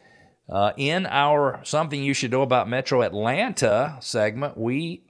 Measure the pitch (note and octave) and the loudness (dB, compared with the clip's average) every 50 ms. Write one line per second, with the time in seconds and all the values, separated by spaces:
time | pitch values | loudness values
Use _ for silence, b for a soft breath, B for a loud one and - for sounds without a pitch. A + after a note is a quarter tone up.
0 | b b b b b b b b b - - G2 G2+ G#2 - - C3+ C#3+ E3 F#3+ | b b b b b b b b b -4 0 2 2 2 0 0 -2 0 0 -2
1 | F#3+ - G#2+ C#3 C#3+ D3 D3+ D3 C#3+ C3 B2 B2 - - D3 D3+ E3 D3 D3 C#3+ | -2 0 0 2 4 4 4 4 2 2 0 -4 -6 -2 -2 0 0 0 -4 -2
2 | C#3 C#3 C3+ - C3+ A#2 B2 C3 C#3 A#2+ B2+ B2 F#2+ G#2+ B2 C3 B2+ - C#3 B2 | -2 -2 0 0 0 0 2 2 2 4 2 2 2 0 -2 -4 -2 2 2 2
3 | A2+ F2+ F2+ G#2 G#2+ A#2 C3 F3+ A#3 B3+ - - C3 A2 G#2 A#2 C#3 D#3+ D3+ B2 | 2 2 0 -2 -2 0 0 0 -2 -2 -2 0 2 4 4 2 2 0 -4 -10
4 | - - - A2+ G#2+ A2 G#2+ B2+ D3 C#3+ - - A2+ A#2 C3 D3 E3 E3 F3 - | -10 -4 0 0 0 0 0 -2 -6 -6 -6 -6 -6 -4 -4 -4 -6 -6 -10 -12
5 | _ | _